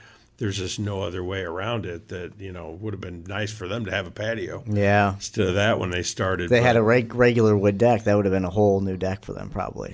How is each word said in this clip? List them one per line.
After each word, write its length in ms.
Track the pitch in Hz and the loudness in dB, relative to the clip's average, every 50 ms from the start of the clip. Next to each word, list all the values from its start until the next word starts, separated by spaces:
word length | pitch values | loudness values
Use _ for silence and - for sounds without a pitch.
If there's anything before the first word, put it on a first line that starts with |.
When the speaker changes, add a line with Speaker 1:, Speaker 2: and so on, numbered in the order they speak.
| - - - _ _ _ _ - | -20 -20 -20 _ _ _ _ -6
Speaker 1:
There's 200 | 117 101 95 98 | -4 -4 -4 -4
just 200 | 92 87 - - | -6 -6 -6 -6
no 240 | 104 101 101 95 98 | -6 -6 -4 -4 -6
other 220 | 92 87 92 90 | -6 -6 -6 -6
way 160 | 90 95 95 92 | -6 -6 -6 -6
around 440 | 85 82 90 98 113 120 113 90 | -6 -6 -6 -6 -4 -4 -6 -6
it 220 | 92 85 85 - - | -8 -10 -12 -12 -14
that, 300 | 104 90 90 80 - - | -12 -12 -12 -12 -14 -14
you 140 | 92 95 90 | -14 -14 -12
know, 180 | 90 82 78 82 | -12 -14 -14 -14
would 200 | 95 107 110 101 | -12 -10 -10 -10
have 80 | 92 | -8
been 240 | - 90 90 87 82 | -10 -12 -12 -12 -12
nice 260 | 90 98 101 107 104 | -10 -6 -6 -6 -6
for 160 | 107 107 92 | -6 -8 -8
them 200 | 90 101 120 117 | -6 -6 -6 -6
to 40 | 92 | -4
have 160 | 92 101 92 | -4 -4 -4
a 40 | 85 | -6
patio. 540 | - - 104 110 113 110 92 - 82 95 - | -8 -8 -6 -6 -4 -6 -6 -8 -8 -10 -6
Speaker 2:
Yeah. 480 | 110 104 104 101 98 101 104 101 101 98 | -2 0 2 4 4 6 6 4 4 2
Speaker 1:
Instead 320 | 101 - - - 113 101 | -2 -8 -8 -2 0 0
of 80 | 92 90 | 2 2
that 240 | 101 101 110 107 76 | 2 4 2 2 2
when 100 | 95 92 | 0 -2
they 140 | 87 87 87 | -2 -2 -4
started, 480 | - - - 95 95 92 87 87 85 | -4 -4 -2 -2 -2 0 -2 0 2
Speaker 2:
They 100 | 123 117 | 4 4
had 140 | 120 123 117 | 6 6 4
Speaker 1:
but 60 | 117 | 4
Speaker 2:
a 20 | 110 | 4
reg-, 320 | 110 120 127 113 - - | 6 4 4 2 0 2
regular 420 | 120 123 123 117 117 110 107 104 | 4 4 4 6 6 6 6 6
wood 220 | 101 98 104 98 98 | 6 4 2 4 4
deck, 260 | 117 120 120 104 110 | 4 4 4 4 4
that 120 | 107 104 | 2 4
would 100 | 104 101 | 4 4
have 80 | 98 92 | 4 2
been 100 | 95 92 | 2 0
a 60 | 87 | 0
whole 320 | 87 107 104 101 98 98 98 | 2 4 4 4 4 4 0
new 160 | 98 92 90 | -2 -4 -2
deck 260 | 92 92 95 - - | -2 -4 -4 -4 -8
for 80 | - - | -12 -10
them 160 | - - 101 | -10 -10 -10
probably. 440 | - 98 - - - - 50 - | -8 -6 -8 -6 -8 -10 -12 -10